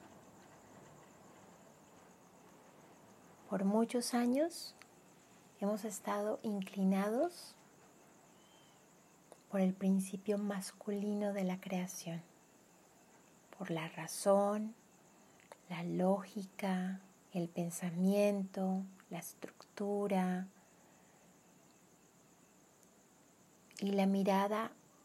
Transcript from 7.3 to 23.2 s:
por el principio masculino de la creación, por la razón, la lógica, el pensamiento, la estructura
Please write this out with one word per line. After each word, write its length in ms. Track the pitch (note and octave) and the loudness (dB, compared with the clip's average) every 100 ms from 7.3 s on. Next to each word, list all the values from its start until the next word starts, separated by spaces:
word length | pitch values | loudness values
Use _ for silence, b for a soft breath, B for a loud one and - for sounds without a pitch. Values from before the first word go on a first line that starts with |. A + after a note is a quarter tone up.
| - - - - - - - - - - - - - - - - - - - - - - | -2 -18 -20 -20 -20 -20 -20 -20 -20 -20 -20 -20 -20 -20 -20 -20 -20 -20 -20 -20 -20 -4
por 80 | G3 | 2
el 140 | F#3+ | 2
principio 640 | F#3+ F#3+ F#3+ F#3+ G3 G3+ G3+ | 4 2 2 0 -6 -2 -2
masculino 960 | G#3 G3 F#3+ - - G3+ G#3 G#3 G3+ | 0 -4 -8 -10 -6 -4 -2 0 0
de 100 | G3+ | 0
la 160 | F#3 F#3 | -2 -2
creación, 600 | F#3+ F#3 F#3 - - E3 - - - - - - - - - - - - - - | -4 -4 -4 -8 -8 -10 -12 -20 -20 -20 -20 -20 -20 -20 -20 -20 -20 -20 -20 -12
por 120 | F#3 | -6
la 200 | E3 D#3+ | -4 -4
razón, 840 | - D#3+ - G3+ G3 G3+ G#3 G#3+ A3+ - - - - - - - - - | -8 -10 -2 4 4 4 0 -4 -10 -20 -20 -20 -20 -20 -20 -20 -20 -12
la 140 | E3+ | -8
lógica, 1160 | F3 E3+ F#3 G3 F#3+ G#3+ F#3+ - G3 F#3 F#3 F#3+ - - - | -4 2 2 2 -2 -10 -10 -6 -2 -2 -2 -6 -12 -20 -8
el 160 | F#3 E3+ | -4 -4
pensamiento, 1300 | - E3+ - F3+ E3+ F#3 G3+ G3+ G3+ F#3+ - F#3+ F#3+ F#3+ - - | -4 -4 -4 -4 2 4 6 4 2 -4 -2 0 0 -4 -14 -12
la 100 | F#3 | -10
estructura 1300 | - - - - - - G3+ G3+ G3+ F#3+ F#3 F3+ F#3+ - B B B B B B B B - - - - - - - - - - - - - - - - - - | -10 -14 -16 -16 -20 -6 -2 0 2 2 2 0 -4 -14 B B B B B B B B -20 -20 -20 -20 -20 -20 -20 -20 -20 -20 -20 -20 -20 -20 -20 -20 -20 -20